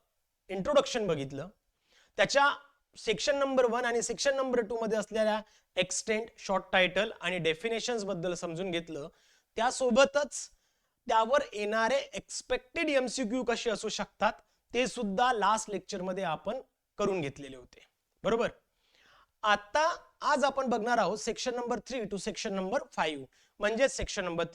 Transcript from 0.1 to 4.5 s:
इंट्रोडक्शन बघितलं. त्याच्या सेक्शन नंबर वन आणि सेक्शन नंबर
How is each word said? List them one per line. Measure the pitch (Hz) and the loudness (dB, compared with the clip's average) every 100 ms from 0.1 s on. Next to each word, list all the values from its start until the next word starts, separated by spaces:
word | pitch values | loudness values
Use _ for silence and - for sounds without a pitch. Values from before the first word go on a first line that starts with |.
| _ _ _ - | _ _ _ -10
इंट्रोडक्शन | 196 190 285 - 247 208 | -6 2 2 2 0 0
बघितलं. | 151 135 139 170 - _ _ _ _ _ - | -2 -4 -8 -12 -16 _ _ _ _ _ 0
त्याच्या | 196 277 277 - - _ _ - | 2 4 4 2 -8 _ _ -10
सेक्शन | - 220 - 277 | -4 -2 0 2
नंबर | 277 262 | 2 4
वन | 247 233 | 4 4
आणि | 247 233 | 0 0
सेक्शन | 220 220 277 269 | -2 0 0 2
नंबर | 262 | 2